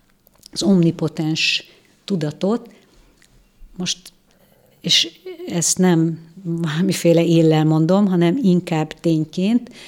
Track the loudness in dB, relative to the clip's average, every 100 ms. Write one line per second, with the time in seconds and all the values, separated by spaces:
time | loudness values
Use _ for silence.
0 | _ _ _ _ -18 -6 0 2 2 0
1 | -6 -4 -4 -2 -2 -4 -8 -20 _ _
2 | -8 -6 -6 -4 -4 -4 -8 -20 _ _
3 | _ _ _ _ _ _ -20 -10 -8 -10
4 | -12 _ _ _ _ _ _ _ -2 -2
5 | -2 -8 -18 -14 -8 -4 -4 0 2 2
6 | 0 -4 -14 -14 -8 -6 -4 -2 -2 0
7 | 2 4 4 4 4 4 2 2 2 2
8 | 2 2 2 2 2 2 0 -4 -4 -4
9 | -2 0 -2 -4 0 -2 -4 -20